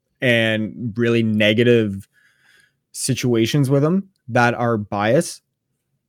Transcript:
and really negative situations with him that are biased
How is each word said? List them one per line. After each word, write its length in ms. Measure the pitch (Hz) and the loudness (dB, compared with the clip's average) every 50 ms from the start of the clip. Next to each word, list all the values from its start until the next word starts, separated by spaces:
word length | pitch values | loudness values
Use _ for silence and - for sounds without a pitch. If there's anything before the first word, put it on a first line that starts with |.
| _ _ _ _ | _ _ _ _
and 720 | - 127 120 117 113 113 110 107 107 98 60 - 117 120 98 | 0 2 2 2 2 0 0 -2 -4 -6 -8 -8 -10 -8 -4
really 260 | 113 117 117 117 117 113 | -2 0 0 2 0 0
negative 840 | 110 107 107 107 107 110 110 120 120 120 117 110 104 98 98 95 _ _ _ _ _ _ _ _ _ _ _ _ _ _ _ _ _ _ | 0 0 2 2 2 4 4 4 4 4 2 2 -2 -4 -8 -12 _ _ _ _ _ _ _ _ _ _ _ _ _ _ _ _ _ _
situations 760 | - - - 131 - - 127 120 113 113 113 - 151 139 127 | -10 -6 -6 -4 -2 -2 0 2 2 0 0 0 0 0 2
with 120 | 143 139 139 | 0 0 0
him 260 | 156 180 196 196 - _ _ _ - | 0 -2 -2 -4 -6 _ _ _ -2
that 260 | 117 123 120 120 117 | 0 2 2 2 0
are 220 | - 123 120 117 | 0 -2 -2 -2
biased 640 | 110 104 - 104 101 104 110 120 156 175 - - - _ _ _ _ _ _ _ _ _ _ _ _ _ | -2 -4 -6 -4 -2 0 2 2 2 0 -2 -8 -16 _ _ _ _ _ _ _ _ _ _ _ _ _